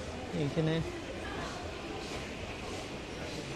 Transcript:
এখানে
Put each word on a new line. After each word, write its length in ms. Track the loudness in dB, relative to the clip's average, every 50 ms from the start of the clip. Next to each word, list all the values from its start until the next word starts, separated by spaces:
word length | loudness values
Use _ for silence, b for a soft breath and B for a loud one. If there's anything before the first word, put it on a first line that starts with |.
| -4 -4 -4 -4 -2 0 2 4 4
এখানে 300 | 6 6 6 6 6 6 4 4 2 0 -2 -4 -4 -4 -2 -2 -2 -2 0 -2 -2 -2 -2 -2 -4 -4 -4 -4 -2 -2 -2 -2 -2 -2 -2 -2 -2 -2 -4 -4 -4 -4 -2 -2 -2 -2 -2 -2 -2 -4 -4 -4 -4 -4 -4 -2 -2 -2 -2 -2 0 4